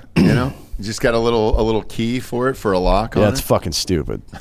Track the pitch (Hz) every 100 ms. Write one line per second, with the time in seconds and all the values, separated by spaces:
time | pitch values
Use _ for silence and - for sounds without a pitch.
0 | - - 180 135 131 - - - 101 110
1 | 131 117 117 117 110 113 110 107 - -
2 | 113 127 113 120 127 131 107 92 90 95
3 | 113 - 104 131 - 110 - 78 - 85
4 | 64 52 - -